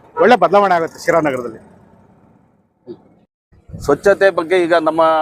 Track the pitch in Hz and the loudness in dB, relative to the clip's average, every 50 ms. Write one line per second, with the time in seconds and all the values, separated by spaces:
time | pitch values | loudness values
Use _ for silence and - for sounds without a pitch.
0 | _ _ _ - 165 220 247 196 175 160 190 202 202 190 175 170 165 151 - - | _ _ _ 0 2 4 4 4 2 2 2 2 2 2 0 0 -2 -4 -8 -8
1 | - - 156 165 156 147 131 123 120 117 110 110 - - - _ _ _ _ _ | -4 -2 0 0 0 -2 -4 -4 -8 -10 -14 -16 -20 -20 -20 _ _ _ _ _
2 | _ _ _ _ _ _ _ _ _ _ _ _ _ _ _ _ _ 120 113 - | _ _ _ _ _ _ _ _ _ _ _ _ _ _ _ _ _ -20 -20 -20
3 | _ _ _ _ _ _ _ _ _ _ _ _ _ - - - - 143 143 143 | _ _ _ _ _ _ _ _ _ _ _ _ _ -20 -18 -8 -2 -2 -2 0
4 | - 202 196 - 196 196 175 175 165 156 180 185 175 160 170 170 156 160 160 160 | 2 0 0 2 2 0 0 -2 -4 -2 -2 0 0 0 0 0 0 0 0 0
5 | 160 160 160 156 | 0 2 2 0